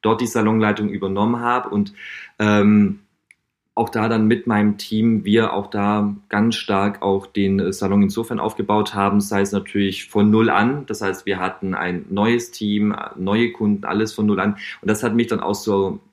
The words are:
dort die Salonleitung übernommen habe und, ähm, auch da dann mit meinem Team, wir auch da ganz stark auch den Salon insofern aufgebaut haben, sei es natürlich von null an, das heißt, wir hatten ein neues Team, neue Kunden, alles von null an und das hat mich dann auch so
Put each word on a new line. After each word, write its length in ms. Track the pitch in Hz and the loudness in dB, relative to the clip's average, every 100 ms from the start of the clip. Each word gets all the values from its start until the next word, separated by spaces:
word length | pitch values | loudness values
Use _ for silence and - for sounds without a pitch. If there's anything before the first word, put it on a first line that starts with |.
dort 180 | 107 110 | 2 0
die 60 | 120 | 0
Salonleitung 600 | 120 107 110 107 101 104 | 0 2 2 2 2 -2
übernommen 500 | 98 95 98 107 120 | -4 -4 0 0 0
habe 300 | 120 123 - | 0 0 0
und, 240 | 104 101 - - - - _ | -2 -2 -6 -18 -18 -20 _
ähm, 640 | 107 104 104 104 101 101 _ _ _ _ _ _ _ | 2 4 6 6 4 0 _ _ _ _ _ _ _
auch 140 | - 113 | -4 -2
da 220 | 113 113 | -2 0
dann 180 | 113 107 | 2 2
mit 200 | 120 - | 2 0
meinem 300 | 107 107 104 | 2 2 0
Team, 460 | - 110 117 110 | -4 0 2 0
wir 300 | 98 110 110 | 2 2 2
auch 160 | 98 101 | -2 -4
da 440 | 104 101 104 104 101 _ | -2 0 0 0 -4 _
ganz 300 | 104 113 113 | 0 2 0
stark 440 | - 98 101 104 | -2 0 0 -2
auch 240 | 101 98 - | -2 -2 -2
den 460 | 104 98 98 90 | -2 0 2 0
Salon 320 | 95 98 101 | -2 0 4
insofern 380 | 98 107 113 110 | 2 0 -4 -4
aufgebaut 520 | 110 - 104 107 101 | -4 -4 0 0 0
haben, 280 | 101 98 101 | 0 2 2
sei 180 | 101 101 | 0 0
es 140 | 98 | 0
natürlich 560 | 101 - 104 98 92 - | -2 -4 -2 -2 -4 -4
von 200 | 104 104 | 2 4
null 200 | 110 113 | 6 4
an, 360 | 87 113 143 135 | 4 2 0 -6
das 140 | 104 | -4
heißt, 240 | 98 92 - | -4 -4 -6
wir 140 | 92 | -4
hatten 340 | 92 - 95 | -4 -4 -6
ein 320 | 95 90 90 - | -4 -4 -6 -4
neues 420 | 98 107 120 117 | 0 2 0 -2
Team, 420 | - 104 104 104 - - - | -6 -4 0 0 -2 -10 -8
neue 360 | 92 107 117 | -2 0 0
Kunden, 320 | - 104 101 - | 0 -2 -2 -2
alles 260 | 98 110 | -2 -2
von 140 | - 107 | 0 0
null 160 | 95 | 2
an 160 | 101 101 - - | 0 -2 -10 -8
und 80 | 95 | -2
das 140 | 107 | 0
hat 120 | 117 117 | 0 0
mich 120 | 117 | 0
dann 120 | 113 | -2
auch 160 | - 101 | -2 -4
so 460 | - 98 98 - _ | -2 0 0 -4 _